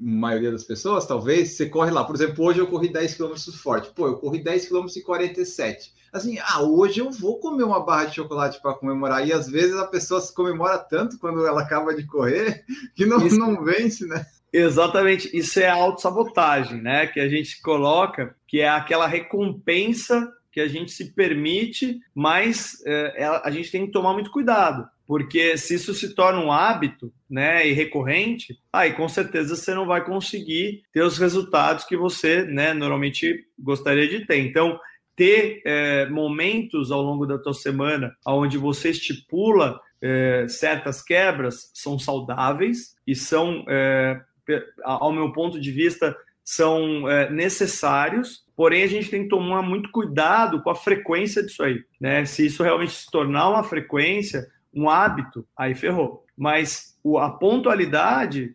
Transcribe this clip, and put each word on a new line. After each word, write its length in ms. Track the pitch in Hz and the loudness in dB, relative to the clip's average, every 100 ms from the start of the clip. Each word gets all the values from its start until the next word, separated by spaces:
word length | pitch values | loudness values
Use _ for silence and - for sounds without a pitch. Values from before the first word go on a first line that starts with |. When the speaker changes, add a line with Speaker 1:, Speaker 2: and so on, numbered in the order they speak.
Speaker 1:
maioria 500 | 120 110 117 113 117 | -2 0 0 0 0
das 140 | 117 | -4
pessoas, 400 | - 107 196 196 | -6 -6 0 0
talvez, 520 | - 123 117 170 175 - | 0 -2 2 2 2 -2
você 100 | 151 | -2
corre 240 | 156 165 | 0 2
lá. 120 | 156 | 0
Por 100 | 123 | 0
exemplo, 280 | 147 156 151 | -2 -2 2
hoje 160 | 170 175 | 2 2
eu 80 | 180 | 0
corri 240 | 170 170 | 0 -2
dez 220 | 160 165 | -2 -4
quilômetros 420 | - 156 156 - - | -4 -8 -8 -14 -10
forte. 360 | 139 110 - | -2 -2 -4
Pô, 120 | - 143 | -4 -2
eu 100 | 120 | -2
corri 260 | 143 160 | -4 -4
dez 240 | 156 180 180 | -2 -2 -2
quilômetros 300 | 180 180 - | -4 -4 -8
e 60 | |
quarenta 400 | - 175 180 180 | -4 -2 -2 -4
e 20 | |
sete. 480 | 180 - 110 - - _ _ | -6 -4 -6 -6 -14 _ _
Assim, 280 | 202 226 208 | -8 -6 -6
"Ah, 240 | 202 165 | -2 0
hoje 380 | 151 160 196 208 | 4 4 4 2
eu 100 | 269 | -4
vou 280 | 240 185 233 | -4 -6 -4
comer 240 | 320 285 | -4 -2
uma 200 | 226 190 | 0 0
barra 220 | 175 156 151 | 0 0 0
de 80 | |
chocolate 480 | - 151 143 143 - | -4 -6 -2 -4 -2
pra 100 | 139 | -6
comemorar." 540 | 135 135 135 135 131 147 | -4 -4 -2 0 0 0
E 60 | |
às 160 | 160 127 | 0 0
vezes 280 | 147 180 190 | 0 2 0
a 80 | |
pessoa 360 | 190 180 - 185 | -4 -4 -2 -4
se 120 | 185 | -4
comemora 460 | - 180 165 180 185 | -4 -2 0 0 -2
tanto 400 | - 160 233 - | -2 -2 -2 -4
quando 260 | 170 160 | -4 0
ela 160 | 160 147 | 0 0
acaba 320 | 147 151 156 | 0 -2 0
de 140 | 156 147 | -4 -4
correr 580 | 147 123 165 220 - - | 0 2 2 0 -4 -8
<laughs> 300 | 285 269 - | -12 -8 0
que 80 | |
não, 220 | 208 240 170 | 4 6 6
Speaker 2:
Isso. 100 | 214 | 4
Speaker 1:
não 260 | 226 190 | 2 0
vence, 440 | 156 196 226 - 175 | 0 0 0 -2 -6
né? 180 | 160 - _ _ | -8 -8 _ _
Speaker 2:
Exatamente. 840 | 170 170 143 170 196 190 185 - 170 | 2 4 4 4 4 4 2 0 -4
Isso 220 | 160 196 | 0 4
é 100 | 185 | 4
a 60 | |
autossabotagem, 1080 | 175 180 190 185 190 226 - 160 143 123 117 | 4 2 2 -2 0 0 4 4 4 0 -4
né? 280 | 117 143 151 | 0 0 0
Que 100 | 151 | 0
a 100 | 139 | 0
gente 320 | 151 147 - | 0 -4 -6
coloca, 760 | - 147 143 165 190 - - - _ | -2 2 4 4 2 -2 -10 -10 _
que 140 | 151 | 0
é 80 | 147 | 2
aquela 400 | 151 147 165 160 | 2 2 0 2
recompensa 1200 | 170 170 202 202 196 - 175 214 233 - 240 233 - _ | -2 -4 -4 -2 -4 0 0 0 -2 0 0 -2 -10 _
que 80 | 151 | -4
a 80 | 151 | -4
gente 240 | 160 170 | -4 -8
se 200 | - 143 | -10 -6
permite, 880 | - 180 147 151 190 226 - 262 240 - | 0 0 0 0 -2 -2 -4 -4 -6 -10
mas, 640 | 143 156 175 226 220 - - - | -2 2 2 2 -2 -6 -8 -4
é, 380 | 147 147 - | -2 -2 -4
é, 20 | 151 | -2
a 240 | 160 147 | -2 -2
gente 220 | 151 170 | -6 -4
tem 120 | 185 | -6
que 60 | 196 | -2
tomar 220 | 202 185 | 0 2
muito 180 | 202 208 | 0 -2
cuidado, 560 | 285 247 214 170 131 117 _ | -2 2 4 4 0 -8 _
porque 540 | - 147 131 165 165 156 | -4 -4 0 2 2 2
se 160 | - | 0
isso 180 | 175 170 | -2 -2
se 220 | - 202 | -4 -4
torna 240 | - 185 185 | 2 4 4
um 140 | 156 | 2
hábito, 600 | 147 208 190 143 - 117 _ - | 2 2 2 -2 -6 -18 _ -8
né, 380 | 131 147 165 156 | -2 2 4 4
e 60 | |
recorrente, 840 | 143 156 147 131 165 220 233 - 120 _ | 2 0 -2 0 0 0 -4 -10 -20 _
aí 200 | 190 165 | 0 2
com 160 | 156 160 | 0 -4
certeza 480 | 190 190 160 151 165 | -2 -2 -2 -2 -4
você 180 | - | -4
não 100 | 190 | -2
vai 200 | 185 175 | 0 -2
conseguir 800 | 175 190 190 208 160 160 202 208 _ | -2 -6 -6 -8 -6 -4 -4 -6 _
ter 100 | 156 | 2
os 160 | 170 147 | 2 2
resultados 640 | 180 185 185 151 147 156 | 2 2 0 2 2 0
que 120 | - 175 | -2 -2
você, 480 | 175 - 160 175 | -2 0 2 2
né, 280 | 185 139 151 | 0 0 0
normalmente 760 | 156 143 143 143 - 165 170 - - | 0 -2 -2 -2 -2 -4 -4 -8 -10
gostaria 480 | 139 139 143 143 151 | -4 -2 2 2 2
de 180 | 208 | 0
ter. 140 | 202 147 | 0 0
Então, 400 | 127 156 170 165 - - _ - | 2 2 2 0 -12 -20 _ 4
ter, 440 | 180 214 208 - - | 6 6 4 -2 -2
é, 400 | 147 147 143 135 | 0 2 0 0
momentos 840 | 151 151 151 180 226 - 156 131 | -2 -2 -2 -2 -2 -2 -4 -2
ao 100 | 143 | 0
longo 240 | 143 143 139 | 0 -2 -2
da 100 | 139 | -4
tua 180 | 143 | -4
semana 640 | 139 139 135 143 151 120 - | -6 -4 -2 -2 -2 -4 -6
onde 320 | - 139 143 139 | -2 0 2 0
você 340 | 143 139 165 | -2 -2 -2
estipula, 920 | 165 - 135 - 170 220 202 135 101 - - | -2 -4 -8 -6 -2 4 4 4 -2 -16 -8
é, 460 | 127 131 131 127 120 | -2 2 2 2 0
certas 560 | - 156 151 143 127 | -2 -2 -2 -4 -8
quebras 680 | - 175 190 143 123 120 - | 0 2 2 0 -4 -6 -14
são 240 | - 143 139 | -12 -8 -6
saudáveis 960 | 131 139 127 127 131 147 196 240 - _ | -4 -6 -6 -2 0 0 0 -2 -8 _
e 120 | - 127 | -6 -4
são, 480 | - 160 170 165 - | 0 0 0 -4 -2
é, 520 | 135 135 135 131 131 - _ | 0 2 2 0 -2 -10 _
pe-, 200 | - 147 - - | -4 -4 -4 -12
a-, 200 | 131 131 | -6 -2
ao 80 | 151 | 0
meu 200 | 160 151 | 0 -4
ponto 280 | 151 175 165 | -2 -4 -4
de 100 | 139 | -6
vista, 460 | 135 170 170 151 - - _ | 0 0 0 -2 -4 -16 _
são, 640 | - - 160 160 156 151 139 | -6 2 2 2 0 -2 0
é, 220 | 143 139 | 2 2
necessários, 1120 | 151 185 190 196 - 147 139 151 214 247 - _ | 0 -2 0 -2 0 2 2 2 -2 -4 -8 _
porém 280 | - 165 170 | 2 4 6
a 40 | 190 | 2
gente 240 | 208 208 | 0 -2
tem 120 | 202 | -4
que 80 | 202 | 0
tomar 320 | 196 180 190 | 0 0 0
muito 280 | 185 196 202 | 0 -2 -4
cuidado 720 | 233 190 143 160 214 226 156 | -4 -2 2 4 4 2 0
com 80 | 170 | -2
a 40 | |
frequência 680 | 165 - 202 202 170 214 202 | -2 0 0 0 0 0 -2
disso 200 | 202 - | -4 -2
aí, 200 | 143 120 - - | -2 -2 -8 -6
né? 260 | 131 143 143 | -2 0 0
Se 180 | - 151 | 0 0
isso 160 | 143 | 2
realmente 300 | 170 170 170 | 2 2 0
se 180 | - - | -6 -4
tornar 380 | 160 143 143 180 | -2 0 2 2
uma 160 | 220 | 2
frequência, 800 | 208 156 151 143 160 202 202 139 - _ _ | 0 -4 -4 0 0 0 -4 -6 -10 _ _
um 180 | 143 151 | -2 2
hábito, 560 | 165 202 147 127 120 - - | 4 4 0 -8 -12 -14 -6
aí 180 | 131 | -4
ferrou. 520 | 127 170 180 147 - _ - | -2 -2 0 -2 -6 _ -4
Mas 640 | 147 156 151 - - _ | 0 0 0 -6 -12 _
o, 140 | 151 147 | 0 2
a 140 | 143 | 0
pontualidade 1200 | - 190 247 240 208 160 151 185 262 208 143 120 | 2 2 4 2 2 2 2 2 2 0 -4 -8